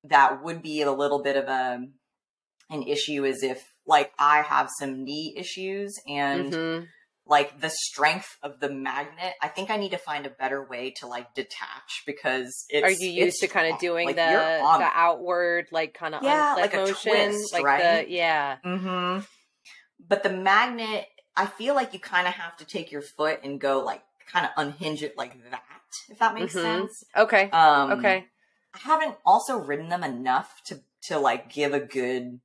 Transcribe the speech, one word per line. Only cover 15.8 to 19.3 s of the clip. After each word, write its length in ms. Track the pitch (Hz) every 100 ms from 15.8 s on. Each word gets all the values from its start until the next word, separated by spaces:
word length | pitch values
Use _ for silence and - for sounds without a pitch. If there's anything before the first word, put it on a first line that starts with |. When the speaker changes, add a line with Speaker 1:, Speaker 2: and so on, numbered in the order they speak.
| 160 -
Speaker 2:
kinda 220 | 160 156
Speaker 1:
Yeah, 340 | 269 302 294 247
Speaker 2:
unclip 60 |
Speaker 1:
like 120 | 196
a 40 | 196
Speaker 2:
motion? 340 | 196 196 220
Speaker 1:
twist, 420 | 208 208 208 208
Speaker 2:
Like 100 | 175
Speaker 1:
right? 420 | 143 139 175 165 -
Speaker 2:
the, 40 |
yeah. 460 | 175 165 156 139 135 180
Speaker 1:
Mm-hmm. 540 | 185 185 180 180 185 202